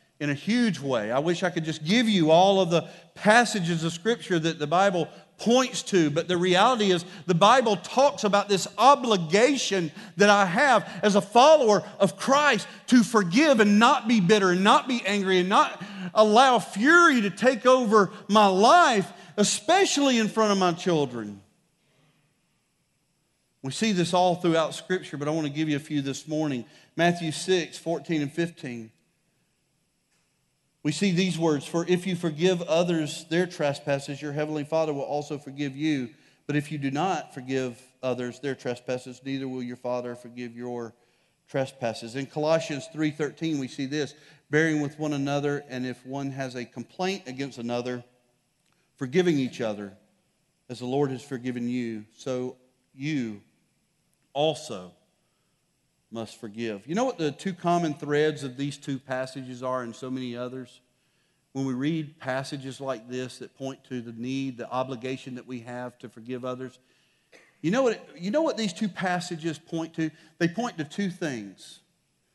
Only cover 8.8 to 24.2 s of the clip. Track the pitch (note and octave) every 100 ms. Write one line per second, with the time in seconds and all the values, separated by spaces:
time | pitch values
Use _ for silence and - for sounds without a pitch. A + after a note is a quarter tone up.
8.8 | B3+ C#4 A#3+ G3 D#3+ G3 C4+ C4 - F#3+
9.8 | D#3 - - - G#3 G3+ F#3+ G#3 C#4+ A3
10.8 | E3+ F3 G#3 G3 G3 A#3+ D4 D#4 A3+ F#3+
11.8 | - - G3 - - C#4 D4 G#3+ - -
12.8 | - B3 F#3+ A3 F3 G#3+ D#4 A3+ G#3 G#3
13.8 | A#3+ C#4 A3 A3+ E3+ G#3+ F#3+ F3+ G3+ C#4+
14.8 | C4 A#3+ F#3+ G3+ F#3+ F#3 F3+ A#3+ C4+ G#3
15.8 | G3+ G3 F3+ G#3+ G#3+ A3 C4+ A#3 - G3
16.8 | C4+ F4 E4+ B3+ G3+ - B3+ A#3 B3 C4
17.8 | A3+ A3 F3 - - G#3+ G3+ F#3 A#3 F4
18.8 | D#4 G#3+ - - - - G3+ - - F#4
19.8 | F4+ C#4+ C#4 A#3 G#3+ A3 G#3+ G3 F3+ E3+
20.8 | F#3 D#3+ C3+ A#2+ G#2 G2+ - _ _ _
21.8 | _ _ _ _ _ _ _ _ _ _
22.8 | _ _ _ _ _ _ _ _ C3+ -
23.8 | A3 F3+ E3+ F3+